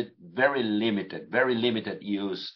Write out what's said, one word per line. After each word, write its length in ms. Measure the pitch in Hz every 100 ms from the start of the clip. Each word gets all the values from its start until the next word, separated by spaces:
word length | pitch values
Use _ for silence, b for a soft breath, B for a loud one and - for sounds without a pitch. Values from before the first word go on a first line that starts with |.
| 117 - 87
very 280 | 92 139 139
limited, 640 | 113 104 113 101 90 82 -
very 260 | 120 127 117
limited 440 | 120 110 104 92
use 500 | 101 101 101 90 -